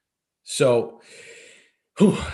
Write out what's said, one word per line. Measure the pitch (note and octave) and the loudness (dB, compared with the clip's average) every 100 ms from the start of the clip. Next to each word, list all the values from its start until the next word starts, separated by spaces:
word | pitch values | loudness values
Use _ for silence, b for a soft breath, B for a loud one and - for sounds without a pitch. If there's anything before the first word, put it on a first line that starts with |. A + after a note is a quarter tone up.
| _ _ _ _ | _ _ _ _
So, | - - C3+ A#2+ - - B B B B B B B B _ - | -12 0 2 2 -2 -10 B B B B B B B B _ 0
whew, | G3 - - | 0 0 -6